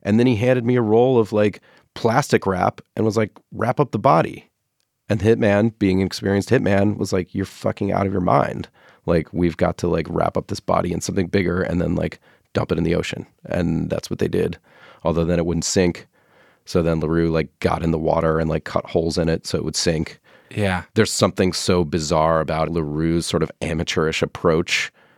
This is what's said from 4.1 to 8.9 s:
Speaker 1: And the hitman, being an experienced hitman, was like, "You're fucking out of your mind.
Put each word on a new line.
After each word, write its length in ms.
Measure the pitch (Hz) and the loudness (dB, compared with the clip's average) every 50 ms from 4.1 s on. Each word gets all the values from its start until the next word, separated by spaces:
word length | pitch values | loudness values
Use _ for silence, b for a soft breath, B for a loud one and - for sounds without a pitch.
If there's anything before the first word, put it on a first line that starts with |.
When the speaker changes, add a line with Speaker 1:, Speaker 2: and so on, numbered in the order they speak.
| 151 170 - - - - - _ _ _ _ _ _ _ _ _ _ _ _ _ | 4 4 2 0 -4 -12 -20 _ _ _ _ _ _ _ _ _ _ _ _ _
Speaker 1:
And 100 | 104 107 | -2 0
the 160 | 101 110 117 | 4 2 2
hitman, 380 | - 123 107 101 101 107 117 110 _ | 4 4 2 4 4 2 2 0 _
being 220 | 104 98 92 95 | 2 2 2 2
an 60 | 95 | 0
experienced 420 | 90 - - - 101 98 101 98 - | 0 -2 -4 -2 0 0 0 2 2
hitman, 480 | 110 135 131 95 101 98 101 104 104 | 0 2 2 2 2 2 2 2 0
was 160 | 104 - 98 - | -2 -4 -2 -2
like, 220 | 95 90 - _ | -4 -4 -4 _
"You're 100 | - 98 | -6 -6
fucking 480 | - - - - 104 104 - 101 98 92 | -6 -8 -8 -6 -6 -4 -4 -4 -2 0
out 140 | 92 98 | 0 0
of 60 | 98 95 | 0 -2
your 100 | 98 90 | -2 0
mind. 460 | 90 120 143 - - - - - - b b b b | 2 2 2 0 0 -4 -8 -12 -14 b b b b